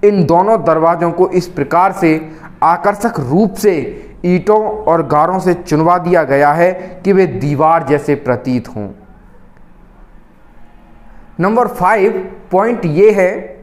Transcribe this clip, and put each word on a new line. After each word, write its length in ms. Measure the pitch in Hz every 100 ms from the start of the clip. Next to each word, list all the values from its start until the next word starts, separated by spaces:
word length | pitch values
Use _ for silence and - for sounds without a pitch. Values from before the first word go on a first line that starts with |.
इन 220 | 208 202 151
दोनों 380 | 170 196 226
दरवाजों 480 | 165 160 165 170 170
को 160 | 165 185
इस 180 | 180 170
प्रकार 420 | - 139 165 190
से 260 | 185 165 156 156 - - -
आकर्षक 560 | 156 175 190 208 233 -
रूप 320 | 127 156 220 -
से 180 | 208 170 117 - - - 175
ईंटों 340 | 180 180 214 214 214
और 220 | - 165 147
गारों 320 | 147 165 185
से 140 | 175 175
चुनवा 420 | 175 151 160 180
दिया 240 | 170 175 147
गया 260 | 139 147
है 180 | 151 175 185 - - 190
कि 80 |
वे 120 | 190 185
दीवार 580 | 123 147 143 156 165 139
जैसे 280 | 143 143 143
प्रतीत 500 | 135 120 131 127 117
हों। 200 | - 101 - - - - - - - - - - - - - - - - - - - - - - - - -
नंबर 280 | 180 226 240
फ़ाइव 420 | - 180 214 190 - - - -
पॉइंट 340 | 180 220 233 175
ये 240 | 151 208
है 200 | 202 185 208 - -